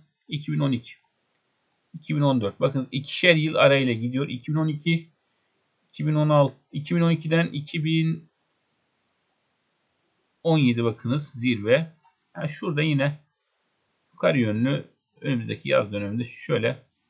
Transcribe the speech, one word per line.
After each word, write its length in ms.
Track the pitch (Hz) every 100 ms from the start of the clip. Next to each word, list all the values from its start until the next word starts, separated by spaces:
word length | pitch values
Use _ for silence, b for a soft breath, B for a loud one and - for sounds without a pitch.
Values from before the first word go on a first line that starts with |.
| - _ -
iki 240 | 147 151
bin 60 | 151
on 140 | 143
iki, 220 | 117 - - _ _ _ _ _ _ _ _ _
iki 220 | 160 - 151
bin 40 |
on 200 | 143 131
dört. 200 | 101 -
Bakın 280 | 143 139 127
ikişer 440 | 143 147 - 180
yıl 200 | 160 156
arayla 380 | - 139 139 127
gidiyor. 360 | 110 120 131 143
İki 240 | 123 -
bin 40 | 151
on 120 | 156
iki, 400 | 147 170 165 - _ _ _ _ _ _ _ _
iki 180 | - 151
bin 80 |
on 140 | 151 151
altı, 260 | 147 139 - _
iki 240 | 156 147 170
bin 40 |
on 100 | 170
ikiden 360 | 165 160 165 170
iki 380 | 147 147 165
bin 440 | 156 160 160 160 - _ _ _ _ _ _ _ _ _ _ _ _ _ _ _ _ _ _ _ _ _
on 160 | 165 160
yedi 260 | 127 117
bakınız 480 | 117 110 113 147 147
zirve. 600 | 113 123 110 104 135 165 - _ _ _ -
Yani 120 | 156
şurada 340 | - 190 147
yine 360 | 156 139 143 147 _ _ _ _ _ _ _ _ _
yukarı 260 | _ - 147
yönlü 460 | 110 107 127 143 - _ _ _
önümüzdeki 480 | 147 127 110 110 139
yaz 240 | 135 101
döneminde 320 | 104 101 113
şöyle 580 | 117 - - 123 113 139 _ _